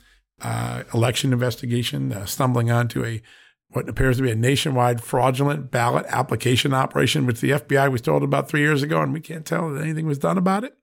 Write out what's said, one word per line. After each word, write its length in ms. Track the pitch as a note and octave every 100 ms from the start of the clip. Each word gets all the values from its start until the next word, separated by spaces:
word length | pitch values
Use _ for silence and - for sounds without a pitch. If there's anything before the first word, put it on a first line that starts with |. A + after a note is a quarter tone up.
| _ _ _ _
uh, 420 | A#2+ A2+ A#2+ A#2+ -
election 400 | A#2 A#2+ A#2+ C3+
investigation, 800 | B2 B2 A#2+ B2 A#2+ A#2 C#3+ C3+
uh, 120 | G#2 G2+
stumbling 460 | - C3 B2 A#2
onto 320 | A#2+ A#2+ C3
a, 180 | A#2 A2+ - - _ _ _
what 200 | - -
appears 280 | G#2+ C3 B2
to 60 |
be 80 | C3
a 40 | A2
nationwide 680 | A#2+ C#3 D#3 B2+ B2 A#2+
fraudulent 680 | - B2+ B2+ C3 C#3+ D3 C3
ballot 360 | A#2+ A#2+ C#3+ -
application 680 | - C#3 A#2 A#2 B2+ C#3+
operation, 520 | C3 C3+ C#3+ C3+ D3+ B2+
which 160 | A#2+
the 100 | C3
F 160 | C#3+ -
B 80 | C#3
I 140 | C#3
was 120 | B2
told 220 | D#3 D3
about 240 | C#3+ C#3 C#3
three 140 | D3+
years 220 | D3 C#3+
ago, 180 | D3 D#3+
and 100 | D3
we 80 | D3+
can't 260 | - D#3+ D3+
tell 240 | E3 E3
that 120 | C#3
anything 240 | D#3+ D#3 D#3+
was 140 | C#3+
done 180 | E3 F3+
about 260 | F#3 G3
it. 140 | C4 -